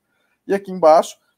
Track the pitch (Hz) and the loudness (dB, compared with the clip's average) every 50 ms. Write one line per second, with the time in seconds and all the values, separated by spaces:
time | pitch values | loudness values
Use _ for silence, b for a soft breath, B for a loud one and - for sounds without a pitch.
0 | _ _ _ _ _ _ _ _ _ - 190 190 196 190 185 185 170 156 156 175 | _ _ _ _ _ _ _ _ _ -8 -8 -8 -8 -12 -6 0 2 4 4 4
1 | 208 - - _ _ _ _ | 0 -2 -10 _ _ _ _